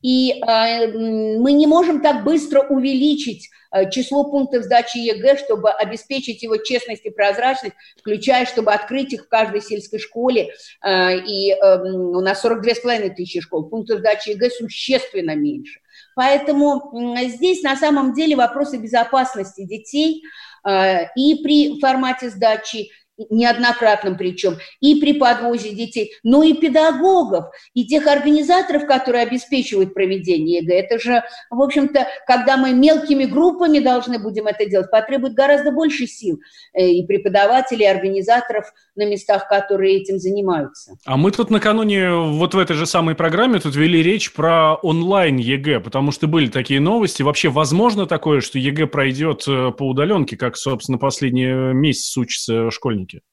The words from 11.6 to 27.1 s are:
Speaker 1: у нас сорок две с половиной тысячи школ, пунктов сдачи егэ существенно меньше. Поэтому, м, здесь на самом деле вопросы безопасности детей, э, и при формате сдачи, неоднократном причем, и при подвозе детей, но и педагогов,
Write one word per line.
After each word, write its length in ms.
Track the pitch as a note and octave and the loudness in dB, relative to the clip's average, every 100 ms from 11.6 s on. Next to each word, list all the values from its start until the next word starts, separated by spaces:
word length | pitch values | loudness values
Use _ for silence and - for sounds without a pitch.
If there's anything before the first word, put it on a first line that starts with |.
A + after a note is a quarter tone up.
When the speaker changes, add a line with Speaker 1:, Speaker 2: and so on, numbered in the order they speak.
| G3 F#3 F#3+ F#3 F3+ F3+ | 4 4 0 -4 -2 -2
Speaker 1:
у 40 | |
нас 180 | F#3+ G3 | -2 0
сорок 200 | A#3+ A3+ | -2 0
две 120 | A3 | -2
с 60 | A#3 | -2
половиной 300 | A#3+ A#3 G3 | -2 -2 -4
тысячи 260 | - F3+ F3 | -8 -8 -8
школ, 280 | E3 E3+ - | -6 -8 -6
пунктов 300 | A3+ A3 G#3 | -10 -6 -2
сдачи 300 | A3 G#3 G#3+ | 0 -2 -4
егэ 200 | G#3 A#3+ | -2 -2
существенно 840 | A#3+ A3+ - - C4 - G3 E3 D#3 | -4 -12 -10 -2 -2 -2 -6 -6 -4
меньше. 440 | D3 D3+ - - _ _ _ - | -4 -6 -12 -20 _ _ _ -2
Поэтому, 720 | B3+ C#4 C#4+ C#4+ D4 C#4 C#4+ | 0 0 0 2 2 0 -6
м, 340 | A#3 A#3+ A#3+ B3 | -8 -6 -4 -6
здесь 320 | A#3 F4 F#4 | -2 0 0
на 140 | D4 C4+ | -2 0
самом 380 | D4+ C#4+ C4 | 0 2 0
деле 220 | A#3+ D#4+ C#4 | 0 0 2
вопросы 420 | A#3+ A#3+ C#4+ C4 | 2 0 -6 -6
безопасности 840 | A3 A#3+ A#3 C4+ B3+ G#3+ F#3+ - F#3+ | -2 -2 0 0 -2 -4 -10 -12 -14
детей, 560 | G#3+ - C#4+ D#4+ D#4 - - - - G3+ | -14 -6 -2 0 -2 -10 -20 -20 -10 -2
э, 380 | G3 F#3+ F#3 E3+ - | 2 2 0 -2 0
и 200 | C#4 D#4 | 0 0
при 380 | D4 D4 D4 - | 2 2 2 0
формате 500 | C4+ C4 C4 B3+ B3 | 0 0 -2 -4 -8
сдачи, 600 | G3 A3 A3 A3 A3+ G#3 _ _ - A3 | 0 0 0 -4 -10 -12 _ _ -18 -4
неоднократном 840 | A3 A#3+ A#3 A#3+ A#3+ A3+ G#3 G3+ F3+ | 0 2 2 0 2 2 2 0 -4
причем, 380 | F#3 F3+ F#3+ E3 - _ | -6 -2 -4 -4 -12 _
и 160 | C4+ D4+ | 4 4
при 160 | D4 | 4
подвозе 560 | D4 B3+ A#3+ A#3+ A#3+ G#3 | 2 2 2 0 -4 -6
детей, 380 | G#3 A#3 A#3+ G#3+ - | -8 -8 -6 -8 -4
но 180 | A3+ C4+ | 2 6
и 120 | D#4 | 6
педагогов, 920 | D#4 E4 C4 D#4+ B3+ F4+ | 4 2 4 2 4 4